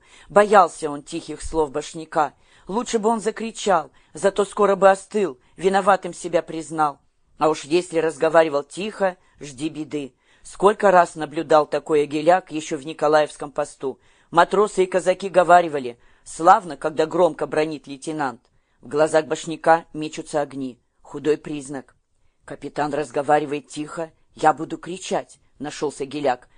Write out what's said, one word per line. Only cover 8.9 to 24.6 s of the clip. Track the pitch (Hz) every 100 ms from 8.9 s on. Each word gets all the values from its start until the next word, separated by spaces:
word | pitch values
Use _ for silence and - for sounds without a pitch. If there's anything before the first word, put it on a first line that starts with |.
| - 190 180 _ _
жди | 147 123 156
беды. | 139 147 151 135 _ _ _
Сколько | - - 196 214 202
раз | 180 170 160
наблюдал | 151 151 151 156 147
такое | 147 - 151 147
Геляк | 156 151 185 -
ещё | 151 156 156
в | 156
Николаевском | 156 151 151 151 - 147
посту. | 135 147 - 135 120 _ _ _
Матросы | 160 180 190 208 -
и | 185
казаки | 185 170 185 196
говаривали: | 175 165 180 170 147 123 117 _ _
«Славно, | - - 165 214 180 143
когда | 156 151 156
громко | 160 175 147 147
бранит | 147 160 147 -
лейтенант». | 139 147 156 139 117 _ _ _ _
В | -
глазах | 143 156 156 143
Башняка | 156 - 156 - 165 -
мечутся | 151 156 156 156 156
огни. | 143 135 131 117 _ _
Худой | - 147 143 156
признак. | 160 147 135 139 - _ _ _ _ _ -
Капитан | 139 143 - 147
разговаривает | 139 147 147 135 151 151 147 131
тихо, | - 147 - 160 _ _ -
я | 156
буду | 156